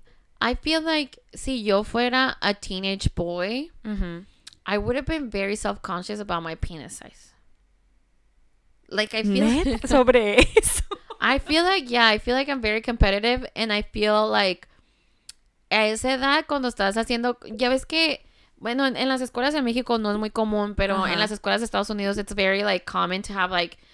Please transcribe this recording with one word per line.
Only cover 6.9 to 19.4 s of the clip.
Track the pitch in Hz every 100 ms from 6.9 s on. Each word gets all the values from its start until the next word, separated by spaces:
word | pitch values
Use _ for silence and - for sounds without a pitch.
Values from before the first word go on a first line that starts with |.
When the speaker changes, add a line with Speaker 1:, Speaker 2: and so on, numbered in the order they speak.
| -
Speaker 1:
size. | - - - _ _ _ _ _ _ _ _ _ _ _ _ _ _ _ _
Like, | 196 214
I | 220
feel | 208 196
Speaker 2:
¿Neta? | 214 254 277 226 -
Speaker 1:
<laughs> |
Speaker 2:
¿Sobre | 285 247 247 208 202 294 -
eso? | - - - - - -
Speaker 1:
I | 214 269
feel | - 302
like, | 349 381 254
yeah, | 240 226
I | 208
feel | 214
like | 254 277
I'm | 277
very | 220 214
competitive, | 220 233 208 196 226 254 254 -
and | 220
I | 208
feel | 214 - 208 214 214
like | 214 196 175 - _ _ _ _ _ - - _ _ _
a | 202 214
esa | 220 254
edad, | 262 269 294 311
cuando | 285 254
estás | - 196 208
haciendo, | 226 233 240 240
ya | - 214 247
ves | 262
que, | 262 320 320 269 - _ _ _
bueno, | 208 247 269
en, | 240
en | 262
las | 262
escuelas | 254 -